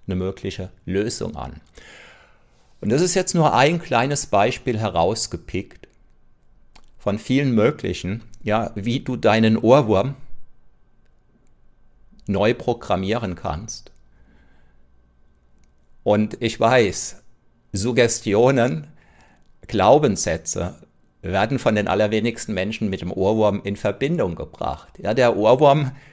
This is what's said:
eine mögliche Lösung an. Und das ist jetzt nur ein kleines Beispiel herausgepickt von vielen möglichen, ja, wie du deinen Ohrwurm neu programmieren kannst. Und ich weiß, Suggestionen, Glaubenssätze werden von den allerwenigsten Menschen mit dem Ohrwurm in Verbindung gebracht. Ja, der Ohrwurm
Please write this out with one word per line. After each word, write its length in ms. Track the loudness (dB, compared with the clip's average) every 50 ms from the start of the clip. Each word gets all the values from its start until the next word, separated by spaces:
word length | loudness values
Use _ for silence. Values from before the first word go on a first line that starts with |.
| -8
eine 100 | -6 -4
mögliche 540 | -4 -4 -4 -6 -8 -10 -10 -8 -8 -12 -14 -14 _ -10
Lösung 500 | -4 -2 -2 -2 -2 -4 -6 -8 -8 -8
an. 260 | -10 -12 -12 -14 -18 _ _ _ -20 -20 -20 -20 -20 -20 -20 -20 -20 -20 _ _ _ _ _ _ _ _ _ _ -8 -2
Und 60 | 0
das 120 | 0 2
ist 140 | 2 2 0
jetzt 180 | -2 -2 0 2
nur 200 | 2 2 4 4
ein 280 | 4 2 2 2 -2
kleines 460 | -4 -2 0 0 0 0 -2 -4 -4
Beispiel 500 | 0 2 2 2 2 0 -4 -4 -4 -4
herausgepickt 1120 | -2 -4 -2 0 0 0 0 0 -2 -6 -8 -8 -12 -12 -8 -8 -8 -8 -8 -18 -20 -20 -20 _ _ _ _ _ _ _ _ _ _ _ _ _ _ -20 -20 _ -20 -20 -20 -18
von 200 | -8 -6 -4 -4
vielen 380 | -4 -2 0 0 0 2 2 2
möglichen, 680 | 4 2 2 0 -2 -6 -6 -6 -6 -6 -8 -8 -8 -10 -16 -16 -10
ja, 300 | -4 -2 -2 -2 -2 -4 -8
wie 240 | -6 -4 -4 -4 -4
du 160 | -4 -6 -6
deinen 420 | 2 4 4 6 6 4 4 4
Ohrwurm 580 | 4 6 6 6 6 6 4 2 2 0 -2 -6 -10 -10 -10 -8 -8 -10 -12 -14 -20 -20 -20 _ _ _ _ _ _ _ _ _ _ _ _ _ _ _ _ _ _ _ -20 _ _ _ -20 _ _ -20 -20 -20 -14 -6
neu 260 | -4 -2 0 0 0 0
programmieren 800 | -2 -4 -6 -6 -4 -4 -4 -2 -2 -2 -2 -2 -2 -4 -6 -8
kannst. 580 | -8 -8 -8 -8 -8 -10 -12 -16 -16 -18 -20 -20 -20 -20 _ _ _ -20 _ _ _ _ _ _ -20 -20 -20 _ _ -20 _ _ _ _ _ _ _ _ _ _ _ _ _ _ _ _ _ _ _ _ _ -16 -6 0
Und 380 | 2 2 2 2 -2 -4 -4
ich 180 | -4 -4 -2 0
weiß, 640 | 2 4 4 4 4 2 0 -6 -10 -12 -14 -16 -20 -20 -20 _ _ _ _ _ _ -8
Suggestionen, 1160 | -6 -4 -2 0 2 2 2 2 2 -2 -2 0 2 4 4 4 4 4 2 0 0 -6 -10 -14 -20 -20 _ _ _ _ -20 _ _ _ _ _ -20 _ -14
Glaubenssätze 1080 | -6 0 2 6 6 6 6 4 2 0 -2 -2 -4 -4 -6 -6 -8 -6 -6 -6 -6 -8 -14 -20 _ _ _ _ _ _ _
werden 380 | -8 -4 0 0 0 0 -2 0
von 160 | 0 2 2
den 120 | 2 0
allerwenigsten 640 | 0 2 2 2 2 0 0 -2 -2 -4 -6 -10 -6 -4
Menschen 360 | -4 -4 -4 -4 -4 -4 -4
mit 100 | -4 -6
dem 140 | -6 -6 -4
Ohrwurm 480 | -2 0 0 2 2 2 2 2 0 -6
in 140 | -6 -8
Verbindung 580 | -4 -4 -4 -2 -2 -2 -2 -2 -2 -2 -4 -4
gebracht. 640 | -8 -10 -12 -10 -8 -8 -8 -8 -8 -14 -20 -16 -8
Ja, 120 | -4 -2 2
der 240 | 2 4 2 4
Ohrwurm 560 | 4 4 4 6 6 6 6 6 4 0 -4 -8 -12 -20 -20